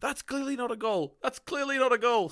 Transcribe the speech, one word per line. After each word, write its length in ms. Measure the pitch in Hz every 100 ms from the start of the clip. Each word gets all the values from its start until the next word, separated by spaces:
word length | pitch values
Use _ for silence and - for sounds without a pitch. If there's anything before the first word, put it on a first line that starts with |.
That's 220 | 269 285
clearly 340 | - 277 269 277
not 140 | 240
a 60 | 226
goal. 400 | 220 202 147 _
That's 160 | 269 -
clearly 400 | - 349 277 269
not 140 | 262
a 60 | 240
goal 300 | 226 233 196